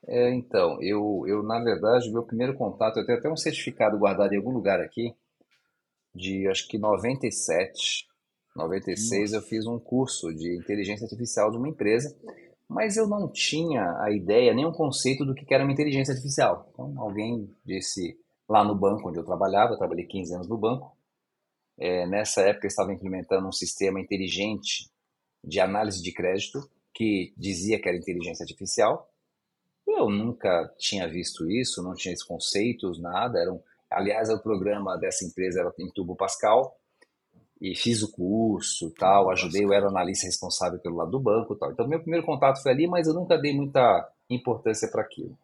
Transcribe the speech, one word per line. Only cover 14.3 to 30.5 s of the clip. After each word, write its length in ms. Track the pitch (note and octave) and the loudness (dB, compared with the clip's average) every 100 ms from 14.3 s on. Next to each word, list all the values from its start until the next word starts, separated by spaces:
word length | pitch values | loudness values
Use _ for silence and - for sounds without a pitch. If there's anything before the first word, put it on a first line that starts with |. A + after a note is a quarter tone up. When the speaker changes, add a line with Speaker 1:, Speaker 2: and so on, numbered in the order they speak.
| G#2+ B2 | 6 8
Speaker 1:
nem 100 | A2+ | 6
o 80 | D#3 | 2
conceito 520 | E3 D3+ C3 B2+ C3+ | 0 -2 0 0 0
do 100 | C#3 | 0
que 100 | C3+ | -4
que 100 | - | 2
era 80 | C3+ | 4
uma 100 | C#3 | 4
inteligência 400 | C#3 D3+ C3+ C3+ | 2 2 2 0
artificial. 560 | C3 C3+ C3+ B2 F2 - | -2 -4 2 4 2 -4
Então, 220 | - C3 C#3 | -14 -12 -8
alguém 560 | A2 G2+ A2 A#2+ G2+ - | -6 -4 -4 -4 -8 -16
disse, 540 | - F#2+ F2+ - F2 - _ _ _ | -8 -6 -6 -6 -6 -8 _ _ _
lá 160 | G#2+ | 4
no 100 | G#2 | 4
banco 340 | G#2 G2 G#2+ F#2 | 4 2 2 -4
onde 100 | E2+ | -6
eu 60 | |
trabalhava, 500 | E2 F2 F#2+ G2 A#2 | -4 0 2 4 4
eu 40 | A2+ | 4
trabalhei 280 | F2+ E2+ F2+ | -2 -2 -6
quinze 280 | G2 E2+ | -6 -6
anos 140 | F2 F2 | -6 -6
no 80 | A2 | -2
banco, 400 | G#2+ C3 - _ _ _ _ _ _ _ _ - | 0 -2 -8 _ _ _ _ _ _ _ _ -6
é, 280 | F2 F2+ F2+ | -2 0 0
nessa 340 | G2+ A2 - | -2 0 2
época 240 | G2 G#2 G2+ | 4 4 -2
eu 20 | |
estava 240 | - F#2+ | -2 -2
implementando 540 | F#2+ F#2 F#2 F2 F#2+ F#2+ | -2 -6 -8 -2 -2 -2
um 60 | |
sistema 480 | - F2+ - F#2+ F#2+ | -6 -6 -2 -2 -2
inteligente 880 | F2+ G2 F#2 E2+ G#2 G#2 - - - _ _ _ _ _ | -4 -4 -2 -2 -4 -4 -4 -6 -8 _ _ _ _ _
de 160 | - F2 | -6 0
análise 420 | F#2+ G2+ G#2+ F#2 | 2 2 -2 -4
de 100 | F2 | -8
crédito, 460 | - F2 F#2+ - C#3 C#3 _ _ | -4 -2 -2 -4 -10 -12 _ _
que 400 | - A2 G2+ F2+ - | -4 0 0 -2 -8
dizia 440 | G2 F2+ F#2+ G#2+ | -6 -4 0 0
que 80 | F#2 | 0
era 80 | F2 | -2
inteligência 460 | E2+ F2 F2 E2 | -4 -6 -6 -10
artificial. 680 | E2+ - G2 - G#2+ D#3+ - _ _ _ _ _ _ _ - | -12 -10 -8 2 2 2 -6 _ _ _ _ _ _ _ -2
Eu 240 | G#4 A2 | 2 2
nunca 600 | G2+ A2+ A#2 G2+ | 2 -2 -2 2